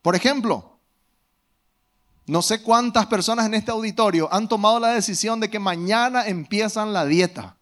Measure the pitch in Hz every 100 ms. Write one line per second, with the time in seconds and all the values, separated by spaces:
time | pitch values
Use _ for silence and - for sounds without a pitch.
0 | - 175 247 277 226 135 - _ _ _
1 | _ _ _ _ _ _ _ _ _ _
2 | _ _ - 160 170 220 220 226 247 226
3 | 208 214 180 233 220 214 214 226 220 190
4 | 220 170 156 185 214 226 208 233 233 233
5 | 196 185 208 226 214 214 196 175 175 220
6 | 247 254 214 180 151 202 220 220 214 202
7 | 147 160 180 - 95 -